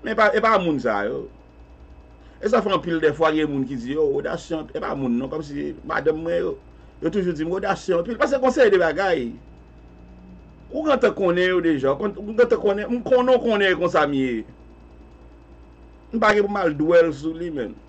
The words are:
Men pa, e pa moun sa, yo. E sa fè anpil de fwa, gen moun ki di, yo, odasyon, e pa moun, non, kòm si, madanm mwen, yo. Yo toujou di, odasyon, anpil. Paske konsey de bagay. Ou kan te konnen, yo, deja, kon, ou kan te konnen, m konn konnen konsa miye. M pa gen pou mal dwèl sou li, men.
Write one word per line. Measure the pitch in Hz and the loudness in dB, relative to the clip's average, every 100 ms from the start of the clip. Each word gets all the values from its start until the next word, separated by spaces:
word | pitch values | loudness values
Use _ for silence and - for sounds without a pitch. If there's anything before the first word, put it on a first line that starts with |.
Men | - 220 | -4 2
pa, | 208 | 2
e | 214 | 4
pa | 226 208 | 2 2
moun | 175 143 | 2 0
sa, | 117 104 104 | 0 -2 -2
yo. | 135 - - - - - - - - - - - - | -6 -10 -18 -20 -20 -20 -20 -20 -20 -20 -20 -20 -8
E | 214 | 0
sa | 233 | 0
fè | 208 | 2
anpil | 180 180 165 | -2 -2 0
de | 156 | 0
fwa, | 143 160 | 2 0
gen | 156 147 | 2 0
moun | 139 131 | -2 -4
ki | 135 | -6
di, | 120 147 | -6 0
yo, | 151 143 | 0 0
odasyon, | 147 170 - 160 156 | -4 -8 -6 -8 -8
e | 160 | -8
pa | - 143 | -6 -4
moun, | 131 120 | -2 -2
non, | 135 | -2
kòm | 156 147 | -8 -8
si, | 143 147 - - | -8 -8 -10 -6
madanm | 170 156 156 | -2 0 -2
mwen, | 165 170 | -2 -2
yo. | 180 - - - - - | -4 -8 -14 -20 -20 -6
Yo | 165 | -4
toujou | 202 180 | -2 -2
di, | 151 160 | -4 -4
odasyon, | 190 196 185 - 170 | -4 -2 -4 0 -2
anpil. | 175 240 | -2 -2
Paske | 294 277 | 0 2
konsey | 254 269 233 | 0 4 4
de | 185 | 4
bagay. | 165 147 196 160 120 - - - - - - - - - - - - - - | 2 0 0 -2 -4 -10 -20 -20 -20 -20 -20 -20 -20 -20 -20 -20 -20 -20 -10
Ou | 269 311 | -4 0
kan | 254 | 4
te | 220 | 4
konnen, | - 185 175 180 | 2 0 2 2
yo, | 180 | 2
deja, | 165 147 135 156 | 2 2 0 0
kon, | 208 196 | -4 -6
ou | 208 220 | -6 2
kan | 240 | 2
te | 226 | 2
konnen, | 208 196 208 | 0 -2 -2
m | 240 240 | -4 2
konn | 247 247 247 | 2 4 2
konnen | 240 208 196 165 | 2 2 2 2
konsa | 175 165 147 | 0 2 2
miye. | 139 131 117 107 - - - - - - - - - - - - - - - - | 0 -2 -4 -8 -18 -20 -20 -20 -20 -20 -20 -20 -20 -20 -20 -20 -20 -20 -20 -10
M | 226 | 0
pa | 214 | 2
gen | 208 202 | 2 0
pou | |
mal | 202 175 147 | 0 -2 0
dwèl | 156 170 165 | 4 6 6
sou | 135 156 160 | 0 -8 -6
li, | 175 | -8
men. | 147 104 - | -6 -8 -10